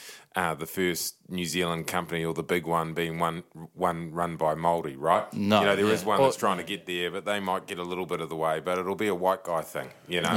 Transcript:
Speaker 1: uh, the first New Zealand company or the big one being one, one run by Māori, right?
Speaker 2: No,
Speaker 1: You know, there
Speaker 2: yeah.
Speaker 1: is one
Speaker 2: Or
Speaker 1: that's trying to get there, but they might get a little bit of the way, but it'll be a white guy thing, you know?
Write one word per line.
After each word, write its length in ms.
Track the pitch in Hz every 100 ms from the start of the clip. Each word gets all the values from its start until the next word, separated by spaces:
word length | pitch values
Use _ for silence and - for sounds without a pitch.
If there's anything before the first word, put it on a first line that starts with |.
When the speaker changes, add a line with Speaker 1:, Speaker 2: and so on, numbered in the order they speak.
| - - -
Speaker 1:
uh, 220 | - 87 76
the 100 | 80
first 520 | - 90 82 - - -
New 140 | 90
Zealand 440 | 85 87 87 82 82
company 360 | 92 85 85
or 100 | 82
the 80 | 80
big 240 | 78 90 82
one 280 | 85 82
being 260 | 80 85 82
one, 240 | 85 82 - 80 82
one 400 | - 90 85 85
run 240 | 80 85 80
by 180 | 78 78
Māori, 400 | 85 85 78 67
right? 280 | 78 95 -
Speaker 2:
No, 260 | 110 101 107
Speaker 1:
You 60 | 98
know, 100 | 98
there 100 | 104
Speaker 2:
yeah. 40 |
Speaker 1:
is 140 | 107 98
one 160 | 101
Speaker 2:
Or 60 | 135
Speaker 1:
that's 100 | 117
trying 180 | 110 90
to 40 |
get 220 | 87 98 -
there, 260 | 87 87
but 140 | 92 92
they 160 | 104
might 260 | 98 95 92
get 120 | 98
a 40 |
little 220 | 87 90 87
bit 160 | 87
of 80 | 82
the 80 | 80
way, 240 | 80 80
but 160 | 78 90
it'll 180 | 92 95
be 140 | 107
a 40 |
white 300 | 90 92 95
guy 180 | - 82
thing, 280 | 78 76 65 - -
you 140 | 87
know? 80 | 82